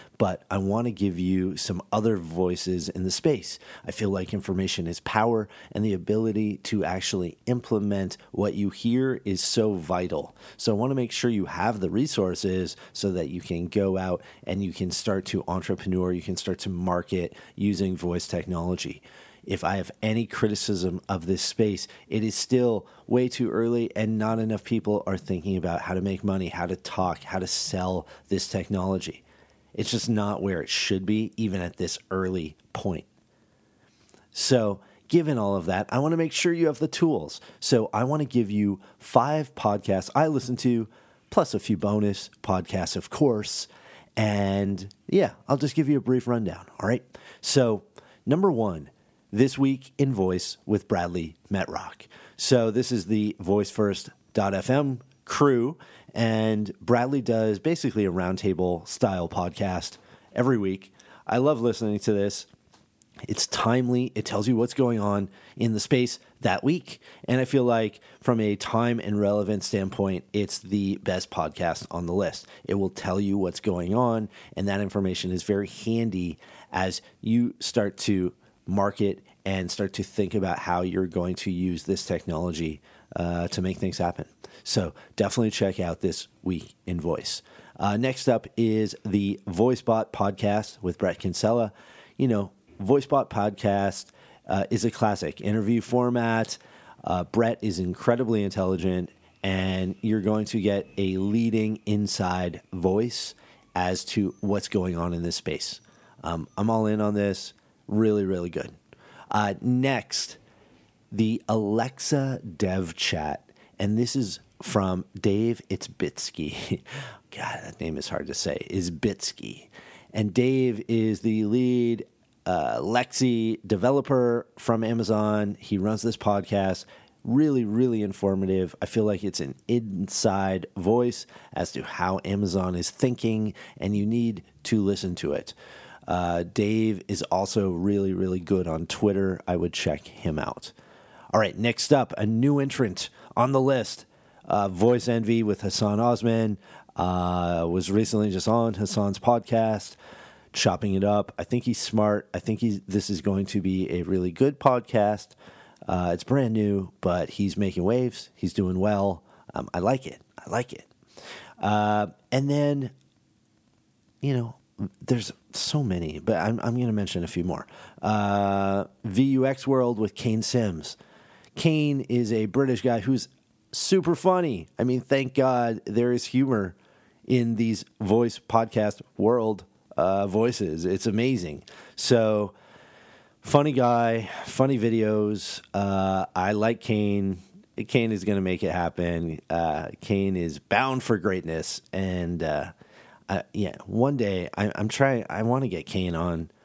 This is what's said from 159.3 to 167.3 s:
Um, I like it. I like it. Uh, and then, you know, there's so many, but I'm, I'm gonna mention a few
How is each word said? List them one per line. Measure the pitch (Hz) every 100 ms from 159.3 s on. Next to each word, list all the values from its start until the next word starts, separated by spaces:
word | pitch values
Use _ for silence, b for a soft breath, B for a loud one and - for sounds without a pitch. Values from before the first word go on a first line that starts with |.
| b b
Um, | - - 90
I |
like | 92 131 131
it. | - _ -
I | -
like | 107 -
it. | - - _ _ B B B B B
Uh, | 101 107 104 104 104 - _
and | 131 139
then, | 143 143 143 131 - _ _ _ _ _ _ _ _ _ _ _ _
you | 139 131
know, | 117 - _ - 101 - -
there's | 123 104 - _
so | - - 151
many, | 131 90 82 76
but | - 95
I'm, | 98 113
I'm | - 120
gonna | 123
mention | 107 98 92
a |
few | 85